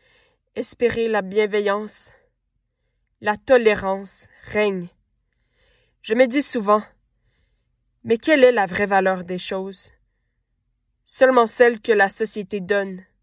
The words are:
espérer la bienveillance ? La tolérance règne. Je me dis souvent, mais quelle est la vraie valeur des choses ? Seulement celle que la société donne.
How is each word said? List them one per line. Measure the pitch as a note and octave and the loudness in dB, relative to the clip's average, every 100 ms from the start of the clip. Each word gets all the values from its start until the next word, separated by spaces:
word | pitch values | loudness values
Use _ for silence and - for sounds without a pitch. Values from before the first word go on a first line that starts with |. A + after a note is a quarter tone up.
| _ _ _ _ _ - | _ _ _ _ _ -12
espérer | A#3 - A#3 A3 A3+ | -10 -2 -2 0 -2
la | G#3+ | -2
bienveillance ? | F#3+ G3+ G#3 G#3 G3+ G3+ G#3+ - - _ _ _ _ _ _ _ _ _ _ _ | -2 0 0 0 0 -2 -6 -14 -18 _ _ _ _ _ _ _ _ _ _ _
La | G#3 G#3 | -6 -4
tolérance | - B3+ A3 G#3 F#3+ G3 G3 - - _ | 2 4 4 2 -2 -6 -8 -18 -20 _
règne. | - G#3 G#3 F#3+ F3 _ _ _ _ _ _ _ _ _ _ _ | -8 -2 -2 -2 -8 _ _ _ _ _ _ _ _ _ _ _
Je | - | -4
me | A3+ C4 | 0 2
dis | C4+ | 2
souvent, | C4+ B3 G3 G#3 G#3+ _ _ _ _ _ _ _ _ _ _ _ | -2 -4 0 0 -2 _ _ _ _ _ _ _ _ _ _ _
mais | A#3 A3+ | -2 -2
quelle | D4+ D4+ | 2 6
est | B3+ | 6
la | A#3 F#3+ | 4 -2
vraie | F3+ G3+ | -2 0
valeur | G3 F#3+ F#3 | 2 2 -2
des | F3+ F3+ | -6 -10
choses ? | - F#3+ F#3+ F#3+ - _ _ _ _ _ _ _ _ _ _ _ | -8 -8 -8 -14 -20 _ _ _ _ _ _ _ _ _ _ _
Seulement | _ - C4 B3+ A3 | _ 2 4 4 2
celle | - A#3+ A#3 | 4 2 2
que | - | 0
la | G#3 G3 | 2 2
société | - A3 G#3+ G3 G#3 | -2 -6 -6 -8 -10
donne. | F3+ G3+ G3 F#3 - _ | -4 -4 -4 -10 -18 _